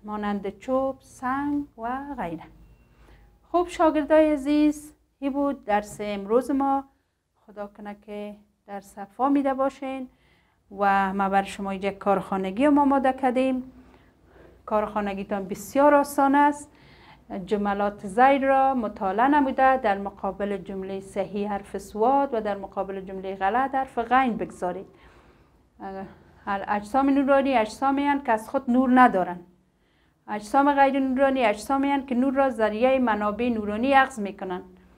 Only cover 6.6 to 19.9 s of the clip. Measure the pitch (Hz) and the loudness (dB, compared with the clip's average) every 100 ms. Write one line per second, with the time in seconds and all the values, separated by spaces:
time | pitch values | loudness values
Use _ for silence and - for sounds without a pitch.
6.6 | 269 269 269 _ _ _ _ _ - 202 | 0 -2 -4 _ _ _ _ _ -20 -14
7.6 | 202 208 208 208 - 208 208 208 _ _ | -14 -12 -14 -14 -14 -12 -12 -16 _ _
8.6 | - 202 196 - 196 - 269 285 277 262 | -16 -16 -14 -16 -16 -2 2 2 2 0
9.6 | 269 - 269 269 254 _ _ _ _ _ | -2 -4 -10 -10 -12 _ _ _ _ _
10.6 | _ 196 202 196 196 196 196 196 196 - | _ -2 2 2 0 0 0 0 -2 -8
11.6 | 196 190 196 196 202 190 175 196 190 196 | -8 -4 -6 -2 0 0 0 -4 -4 2
12.6 | 294 285 277 277 262 262 262 247 262 254 | 4 4 4 2 2 0 0 0 0 -2
13.6 | 254 - - _ _ _ _ - - _ | -8 -20 -20 _ _ _ _ -20 -20 _
14.6 | - 214 208 208 202 196 196 202 190 196 | -2 -2 -2 -4 -4 -6 -6 -6 -6 -10
15.6 | 190 269 285 285 285 - 277 285 294 294 | -4 4 6 6 2 0 4 4 4 0
16.6 | - _ - - - - - 202 180 208 | -12 _ -20 -20 -20 -20 -14 -12 -4 -2
17.6 | 202 202 202 208 202 190 262 277 269 269 | -2 -2 -2 -4 -6 4 4 4 2 2
18.6 | 262 254 208 - 196 196 269 294 269 262 | 2 0 -4 -4 -4 2 2 4 2 4
19.6 | 262 262 220 | 4 4 0